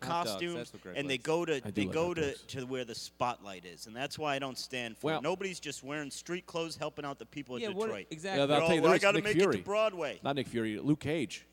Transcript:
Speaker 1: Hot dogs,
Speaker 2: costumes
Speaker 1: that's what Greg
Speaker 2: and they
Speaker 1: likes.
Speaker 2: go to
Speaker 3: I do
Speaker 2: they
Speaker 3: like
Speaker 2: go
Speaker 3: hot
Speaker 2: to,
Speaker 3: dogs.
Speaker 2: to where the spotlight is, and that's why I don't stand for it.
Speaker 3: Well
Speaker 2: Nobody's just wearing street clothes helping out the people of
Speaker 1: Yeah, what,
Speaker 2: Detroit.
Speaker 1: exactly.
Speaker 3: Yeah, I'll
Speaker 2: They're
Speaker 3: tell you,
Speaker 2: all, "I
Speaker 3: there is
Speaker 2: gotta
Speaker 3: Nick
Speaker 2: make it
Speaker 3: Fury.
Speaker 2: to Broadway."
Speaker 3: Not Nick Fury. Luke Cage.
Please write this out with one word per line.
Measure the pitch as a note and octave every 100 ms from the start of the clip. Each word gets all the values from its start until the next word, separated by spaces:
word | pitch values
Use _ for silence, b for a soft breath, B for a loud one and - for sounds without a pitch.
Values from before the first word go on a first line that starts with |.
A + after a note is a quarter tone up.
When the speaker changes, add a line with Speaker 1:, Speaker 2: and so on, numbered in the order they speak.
Speaker 1:
Hot | - E3+ F3
dogs, |
Speaker 2:
costumes | F#3+ F3 E3+
Speaker 1:
that's | A#2+
what | G#2+
Greg | F#2 F2+
Speaker 2:
and | C#3+
they | C3
Speaker 1:
likes. |
Speaker 2:
go | D3+ E3 E3+
to | C#3+
Speaker 3:
I |
do | G#2+
Speaker 2:
they | G2
Speaker 3:
like | F#2+
Speaker 2:
go | D#3+ F3
Speaker 3:
hot | E3+
Speaker 2:
to, | C#3+
Speaker 3:
dogs. | C3 -
Speaker 2:
to | C3+ B2+
where | C3 A#2+
the | A2
spotlight | - - B2 A#2 G2+ F#2 F2+
is, | E2+ A2+
and | A2+
that's | C#3 -
why | D3+ C#3
I |
don't | C#3 B2
stand | - B2+ A#2 A2
for | D3
it. | D#3
Speaker 3:
Well |
Speaker 2:
Nobody's | C#3+ F#3 G3 E3+
just | D3+ -
wearing | C3 D3+ C#3+
street | - - F3+ -
clothes | E3 E3 D3
helping | D3+ - D3
out | C#3
the | A2+
people | D3 - B2
of |
Speaker 1:
Yeah, | A3
what, | F#3+ A3
Speaker 2:
Detroit. | G#2 F#2
Speaker 1:
exactly. | D#3 F#3 C#3
Speaker 3:
Yeah, |
I'll | C#3
Speaker 2:
They're | D3
Speaker 3:
tell | E3 E3
you, |
Speaker 2:
all, | D#3+
"I |
Speaker 3:
there | F#3
is |
Speaker 2:
gotta | G3+ G3+
Speaker 3:
Nick | G#3
Speaker 2:
make | E3+
it |
Speaker 3:
Fury. | F#3+ G#2+
Speaker 2:
to |
Broadway." | F2+ G#3 A3 F#3 D3 G2
Speaker 3:
Not | C3 C#3+
Nick | A#2
Fury. | A#2 A2 G#2+
Luke | C3 D3+
Cage. | C3+ E3 A#2 - -